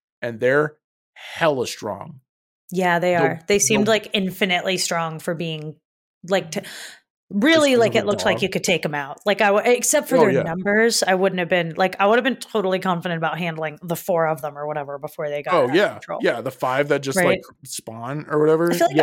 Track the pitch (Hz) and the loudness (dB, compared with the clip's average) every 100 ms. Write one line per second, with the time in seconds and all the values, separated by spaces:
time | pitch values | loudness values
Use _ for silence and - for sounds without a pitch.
0 | _ _ 123 110 123 143 151 - _ _ | _ _ -10 -2 2 2 2 -4 _ _
1 | _ - - - 165 135 107 - 110 95 | _ -20 -16 -2 0 0 -4 -6 -10 -10
2 | 165 147 _ _ _ _ _ 175 180 170 | -12 -18 _ _ _ _ _ -2 2 2
3 | 180 175 165 165 - 202 202 214 214 214 | 2 2 2 0 0 2 2 2 2 2
4 | 214 214 185 180 202 175 190 185 - 170 | 0 -4 -4 -2 0 0 0 -2 -2 -2
5 | 165 160 185 160 165 156 151 156 _ _ | -4 -6 -6 -4 -4 -6 -10 -14 _ _
6 | _ _ 170 190 160 185 - - - - | _ _ -2 -2 -2 -8 -10 -14 -18 -20
7 | _ _ - 202 285 330 285 247 226 226 | _ _ -8 0 4 6 6 4 4 2
8 | 202 208 214 175 190 180 - 165 165 147 | 0 0 0 0 -2 -2 0 0 0 -4
9 | 139 147 208 196 208 202 240 233 233 302 | -8 -4 -2 2 4 4 4 2 2 0
10 | - 262 196 - 165 175 190 214 226 220 | 2 4 4 4 0 -4 0 2 2 2
11 | - 185 190 180 170 180 165 160 190 185 | 2 2 2 0 0 0 0 0 -2 2
12 | 202 233 247 226 - 220 185 185 190 170 | 2 4 2 -2 -4 -2 0 0 0 -2
13 | 180 165 160 160 175 160 156 151 175 165 | -2 -4 -4 -4 -6 -4 -6 -8 -8 -6
14 | - 170 160 156 147 143 147 151 139 143 | -2 0 0 -2 -6 -8 -6 -6 -8 -10
15 | 151 - 147 147 - 175 123 160 180 107 | -12 -8 -8 -6 0 2 2 2 2 -2
16 | - - 170 123 120 - 131 131 143 139 | -10 -4 -2 -2 -4 -4 -2 0 0 0
17 | 135 139 180 185 - - - - - 113 | 0 0 2 0 -4 -20 -16 -14 -14 -12
18 | 120 151 147 151 151 156 170 170 - 143 | -10 -8 -2 2 4 4 2 2 2 4